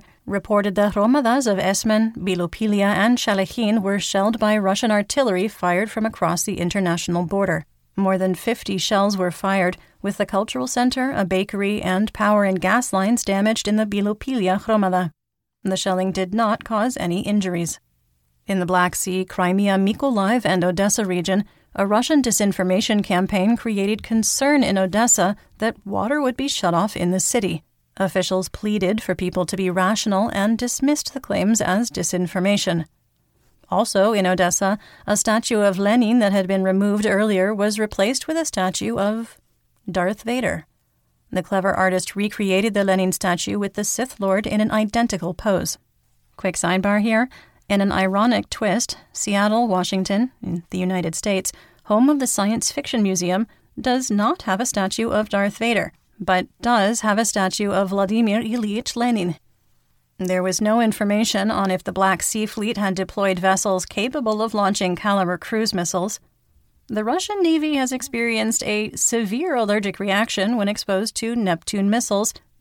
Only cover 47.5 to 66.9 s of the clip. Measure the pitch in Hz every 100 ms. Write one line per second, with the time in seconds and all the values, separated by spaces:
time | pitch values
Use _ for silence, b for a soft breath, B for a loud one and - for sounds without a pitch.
47.5 | B - 202 196 - 190 196 233 214 -
48.5 | - 214 202 - - - - - 202 208
49.5 | 220 240 185 175 190 185 202 254 - 196
50.5 | 175 - 185 185 185 180 165 214 190 185
51.5 | B B B - 214 269 294 254 - 196
52.5 | 220 - - 285 240 196 185 175 185 226
53.5 | b b - 254 254 254 202 220 359 -
54.5 | 190 254 - 190 - 226 208 214 202 202
55.5 | - 233 220 - - _ _ 190 190 -
56.5 | _ 240 233 196 233 214 202 226 208 185
57.5 | - 202 190 196 196 196 220 226 214 220
58.5 | 240 214 208 - 233 240 226 175 160 _
59.5 | _ _ _ _ _ _ - 185 185 185
60.5 | 185 214 226 226 - 202 208 226 208 202
61.5 | 220 196 185 - 185 190 185 - 220 214
62.5 | - 214 214 202 185 185 - 196 180 190
63.5 | 190 214 185 - - 233 294 226 214 220
64.5 | 214 196 202 180 175 214 202 175 180 -
65.5 | 220 220 185 170 185 190 - _ _ _
66.5 | _ _ _ _